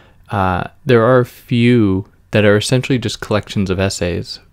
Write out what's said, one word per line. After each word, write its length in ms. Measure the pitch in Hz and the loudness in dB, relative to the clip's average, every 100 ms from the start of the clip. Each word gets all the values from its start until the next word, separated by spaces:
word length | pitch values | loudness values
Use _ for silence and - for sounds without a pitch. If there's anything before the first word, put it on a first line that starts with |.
| - _ - | -20 _ -8
uh, 360 | 110 95 90 - - 139 | -4 -2 -2 -6 -8 0
there 180 | 120 | 2
are 160 | 113 127 | 4 2
a 60 | 120 | 0
few 840 | - - 120 120 123 104 95 - _ _ | -8 -4 0 2 4 2 0 -6 _ _
that 140 | 107 104 | 0 2
are 120 | 104 | 2
essentially 400 | - 127 123 131 | 0 -2 0 -4
just 240 | 110 - | -4 -8
collections 480 | - 104 - 110 95 | -4 -4 -4 -4 -4
of 100 | 92 | -2
essays 600 | 98 - 90 90 - - _ | -2 -2 -6 -6 -10 -16 _